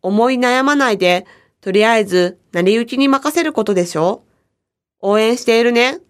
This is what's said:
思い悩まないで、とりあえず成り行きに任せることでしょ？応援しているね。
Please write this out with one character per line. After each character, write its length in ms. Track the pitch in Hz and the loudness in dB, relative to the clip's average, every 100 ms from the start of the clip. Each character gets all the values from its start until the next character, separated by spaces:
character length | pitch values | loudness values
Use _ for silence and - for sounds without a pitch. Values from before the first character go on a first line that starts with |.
思 300 | 185 208 233 | -2 0 0
い 60 | 262 | 0
悩 260 | 247 254 | 0 0
ま 120 | 269 | 0
な 160 | 294 262 | 0 0
い 60 | 202 | 0
で、 300 | 180 180 - - _ _ | 0 0 -4 -20 _ _
と 100 | - | -4
り 140 | 190 | 0
あ 140 | 214 226 | 2 2
え 80 | 208 | 0
ず 340 | 180 180 175 _ | 0 0 -4 _
成 100 | 170 | -2
り 100 | 185 220 | 0 0
行 120 | 233 | -2
き 80 | 254 | -2
に 120 | 277 | 0
任 280 | 269 294 320 | 0 -2 -2
せ 80 | |
る 80 | 320 | -2
こ 100 | - | -2
と 100 | 214 | -2
で 100 | 190 | -2
し 100 | 175 160 | -2 -2
ょ？ 260 | 170 214 _ _ _ _ _ _ _ _ | -2 -4 _ _ _ _ _ _ _ _
応 180 | 196 208 | -2 0
援 180 | 220 247 | 2 0
し 80 | |
て 160 | - 226 | 0 2
い 40 | |
る 60 | 240 | 2
ね。 280 | 233 247 320 _ | 2 0 -2 _